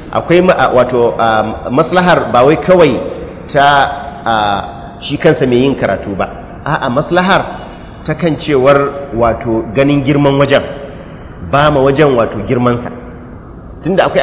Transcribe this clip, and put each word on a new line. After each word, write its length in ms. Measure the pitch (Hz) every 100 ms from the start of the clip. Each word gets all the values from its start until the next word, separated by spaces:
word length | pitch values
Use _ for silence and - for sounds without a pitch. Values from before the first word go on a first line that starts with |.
| -
akwai 300 | 110 113 175
ma-, 100 | 185 -
a, 100 | 127
wato, 400 | 123 127 123 120 -
a, 540 | 113 110 110 104 -
maslahar 580 | 127 160 180 175 147 113
ba 100 | 120
wai 120 | 131 156
kawai 340 | - 185 151 101 - - - - -
ta, 180 | 143 143 143 135 - - - 117
a, 80 | 110 104 98 - - - -
shi 160 | - 143
kansa 300 | 165 151 131
mai 160 | 120
yin 140 | 139 127
karatu 320 | 104 95 101
ba. 480 | 95 98 - - - 135
A'a, 240 | 156 131
maslahar 520 | 120 - 175 185 180 - - - - - -
ta 100 | -
kan 200 | 156 170 143
cewar 720 | - 139 131 143 143 - -
wato 480 | 110 117 110 120 110 -
ganin 300 | 120 143 143
girman 300 | 123 143 139 139
wajen, 240 | 139 131 107 - - - - - - - -
ba 200 | 139 151
ma 100 | 147
wajen 320 | 135 139 147 123
wato 180 | 110 110 101
girmansa. 440 | 123 123 120 - - - - - - - - - -
Tunda 220 | 151 185 131
akwai 100 | -